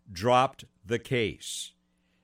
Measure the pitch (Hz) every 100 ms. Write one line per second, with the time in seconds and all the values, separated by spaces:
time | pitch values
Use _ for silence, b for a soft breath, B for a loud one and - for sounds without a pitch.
0 | - 85 117 123 131 - - _ 95 117
1 | - 127 101 - - - - - _ _
2 | _ _